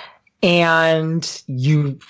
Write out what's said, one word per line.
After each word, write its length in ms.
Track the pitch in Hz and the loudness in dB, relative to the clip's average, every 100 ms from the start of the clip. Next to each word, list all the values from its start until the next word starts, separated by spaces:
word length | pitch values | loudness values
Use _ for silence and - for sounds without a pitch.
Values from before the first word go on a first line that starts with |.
| - _ _ - | -20 _ _ -2
And 1000 | 185 170 165 165 160 160 160 165 - - - | 0 2 2 2 2 0 -2 -4 -6 -12 -10
you 500 | 127 135 151 143 135 | -4 0 0 0 -8